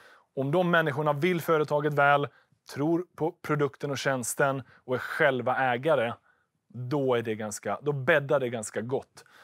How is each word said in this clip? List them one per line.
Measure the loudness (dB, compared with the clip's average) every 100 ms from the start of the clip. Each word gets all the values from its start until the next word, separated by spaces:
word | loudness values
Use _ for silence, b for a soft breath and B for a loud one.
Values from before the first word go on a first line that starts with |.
| B B B -6
Om | 0
de | 2 4
människorna | 2 2 0 -2
vill | 0 0 0
företaget | 2 0 2 0 0
väl, | 4 4 4 2 b b _ -14
tror | -4 0 0 -2 -6
på | -6
produkten | -6 -4 0 0 -2 -8
och | -4
tjänsten | -2 -2 -4 0 0 0 b b
och | -6
är | -4
själva | -4 2 2 2 -2 0
ägare, | 0 0 2 2 0 -4 _ _ _ _ _
då | -14 -4 -2 2
är | 0
det | 0
ganska, | -6 -6 -8 -6 -4
då | -2
bäddar | -2 2 2 2 0
det | 0
ganska | -4 -6 -6
gott | -4 -4 -6 -20 -20 B